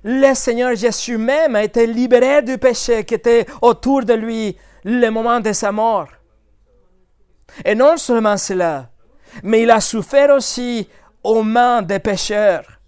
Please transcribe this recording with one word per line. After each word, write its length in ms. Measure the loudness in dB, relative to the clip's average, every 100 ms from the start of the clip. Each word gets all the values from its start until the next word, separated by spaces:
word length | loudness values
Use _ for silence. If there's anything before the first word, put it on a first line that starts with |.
Le 300 | -2 2 2
Seigneur 420 | 2 -2 -2 -2 -2
Jésus 400 | -2 -4 -6 -4
même 400 | -2 0 0 0
a 80 |
été 220 | -2 0 0
libéré 560 | 0 2 4 4 2
du 160 | 0 -2
péché 460 | 0 0 -2 -4
qui 100 | -2
était 320 | -2 2 2 0 0
autour 420 | 0 2 0 0
de 80 | 0
lui 440 | -2 -2 -6 -6 -8 _ _
le 240 | -4 0 0
moment 320 | 0 -2 -2
de 120 | -2
sa 200 | -4 -4
mort. 360 | -2 -2 -2 -6 _ _ _ _ _ _ _ _ _ _ _ _ _ _ -6
Et 100 | -4
non 220 | 2 2 2
seulement 400 | 0 0 0 -2
cela, 540 | -4 -2 -2 -4 -12 _ _ _ _ -12
mais 200 | 0 2
il 80 | 4
a 100 | 4
souffert 540 | 2 -4 0 2 4
aussi 520 | 2 0 -6 -6 -6 -8 _ _ _
aux 200 | -2 0
mains 380 | 2 2 2 0
des 180 | -2 -4
pécheurs. 680 | -2 -4 -4 0 0 0 -6 _